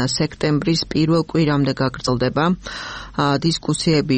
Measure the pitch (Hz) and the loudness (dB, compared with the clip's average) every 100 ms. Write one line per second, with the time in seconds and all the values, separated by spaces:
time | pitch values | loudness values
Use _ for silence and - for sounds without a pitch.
0 | 127 - 156 - 151 147 165 165 - - | 0 0 -2 -2 0 2 2 0 0 0
1 | 156 165 156 160 151 143 135 131 131 - | 2 2 2 0 2 2 0 0 -2 -4
2 | - 123 127 139 170 185 - - - - | -2 0 0 0 0 0 -6 -12 -12 -14
3 | - - 143 139 165 - - 151 175 151 | -8 -2 0 2 0 -2 -2 -2 2 2
4 | 151 | 2